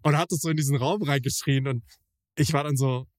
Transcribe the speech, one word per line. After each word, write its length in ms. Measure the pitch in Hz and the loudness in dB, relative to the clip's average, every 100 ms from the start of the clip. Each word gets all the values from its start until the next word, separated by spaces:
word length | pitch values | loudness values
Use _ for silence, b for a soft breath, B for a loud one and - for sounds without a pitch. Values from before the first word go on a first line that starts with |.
Und 140 | 151 143 | 2 2
hat 140 | 175 | 0
das 80 | 165 | -2
so 100 | 165 | -2
in 60 | 156 | 0
diesen 200 | 139 139 | 2 2
Raum 260 | 135 208 | 0 0
reingeschrien. 640 | 147 143 120 - - 135 135 | 0 0 -2 -4 0 0 0
Und 160 | 120 - B _ _ _ - | -6 -8 B _ _ _ -2
ich 160 | 147 | 0
war 100 | 143 | 0
dann 140 | 147 135 | 0 0
so 320 | 135 127 131 | 0 -2 -8